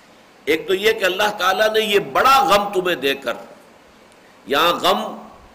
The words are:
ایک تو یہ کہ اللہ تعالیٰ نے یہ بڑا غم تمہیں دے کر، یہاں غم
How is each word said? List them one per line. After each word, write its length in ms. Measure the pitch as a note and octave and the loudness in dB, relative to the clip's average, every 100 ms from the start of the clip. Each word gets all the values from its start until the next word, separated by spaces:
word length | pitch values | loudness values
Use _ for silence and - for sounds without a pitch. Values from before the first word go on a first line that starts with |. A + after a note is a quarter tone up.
| - - - _ - | -20 -20 -20 _ -4
ایک 220 | D#3+ - | -4 -2
تو 60 | |
یہ 180 | F#3+ G#3+ | -2 0
کہ 120 | A3 | 0
اللہ 280 | F#3+ F#3 G#3 - | -2 0 -2 -2
تعالیٰ 360 | F3+ G3+ A3 | -2 0 0
نے 60 | A3 | 0
یہ 200 | G#3+ G3+ | 0 0
بڑا 440 | C#3+ E3+ B3 C4+ | 0 0 4 4
غم 380 | C4 G3+ G3+ F#3 | 4 2 2 -2
تمہیں 140 | F3+ E3 | -2 -2
دے 200 | C#3 C3+ | -2 -4
کر، 180 | A#2+ - - - - - - - - - - - - | -6 -8 -10 -20 -20 -20 -20 -20 -20 -20 -20 -18 -4
یہاں 280 | C#3 E3+ | 0 0
غم 440 | F3 E3+ G#3 - - - - - | 0 0 0 -4 -12 -18 -20 -20